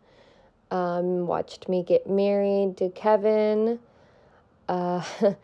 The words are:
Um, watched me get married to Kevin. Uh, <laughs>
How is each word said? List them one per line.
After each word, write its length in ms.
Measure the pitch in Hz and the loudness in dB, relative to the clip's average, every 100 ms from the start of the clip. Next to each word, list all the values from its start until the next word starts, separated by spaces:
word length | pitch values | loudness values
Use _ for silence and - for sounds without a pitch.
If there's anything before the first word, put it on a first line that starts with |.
| _ _ _ _ _ _ - | _ _ _ _ _ _ -8
Um, 560 | 185 180 175 180 180 175 | -4 -2 -2 -2 -2 -2
watched 420 | 160 160 - - | -4 -4 -10 -4
me 140 | 180 | -2
get 260 | 175 - - | 2 2 2
married 680 | 196 202 202 202 196 196 185 | 0 2 2 2 2 0 -2
to 120 | 185 | -6
Kevin. 880 | - 214 214 208 214 214 214 220 233 - _ _ _ _ _ _ _ - | -2 2 2 4 2 2 0 0 -2 -10 _ _ _ _ _ _ _ -6
Uh, 340 | 180 180 180 160 - | -4 -2 -4 -6 0
<laughs> 140 | 208 190 | 0 0